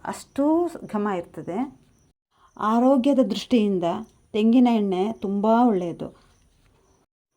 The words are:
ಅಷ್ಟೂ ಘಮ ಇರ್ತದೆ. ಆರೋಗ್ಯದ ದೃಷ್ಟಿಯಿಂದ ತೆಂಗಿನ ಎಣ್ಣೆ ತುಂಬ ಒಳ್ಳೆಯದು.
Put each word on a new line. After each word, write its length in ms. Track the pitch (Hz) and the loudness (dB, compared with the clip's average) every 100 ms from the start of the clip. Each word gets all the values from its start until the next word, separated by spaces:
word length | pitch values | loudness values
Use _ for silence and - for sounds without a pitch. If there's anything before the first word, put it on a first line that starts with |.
| - | -12
ಅಷ್ಟೂ 640 | 202 - - 285 320 349 330 180 | -12 -10 -2 0 0 -2 -6 -8
ಘಮ 140 | 214 208 185 | -4 -4 -4
ಇರ್ತದೆ. 580 | 170 - 151 185 269 - _ _ _ _ _ _ _ - | -8 -12 -8 -6 -8 -10 _ _ _ _ _ _ _ -6
ಆರೋಗ್ಯದ 640 | 214 226 254 269 254 262 | -2 2 4 4 2 2
ದೃಷ್ಟಿಯಿಂದ 640 | 208 196 - 254 208 190 170 208 220 _ _ | 0 -2 0 2 2 0 -2 -4 -10 _ _
ತೆಂಗಿನ 340 | 214 220 240 247 | 0 2 4 4
ಎಣ್ಣೆ 420 | 226 202 180 208 | 2 0 -2 -2
ತುಂಬ 320 | 226 196 202 208 | -4 -6 -2 2
ಒಳ್ಳೆಯದು. 840 | 226 247 196 175 151 156 - _ _ _ _ _ _ _ _ _ _ _ | 4 4 2 -2 -8 -12 -16 _ _ _ _ _ _ _ _ _ _ _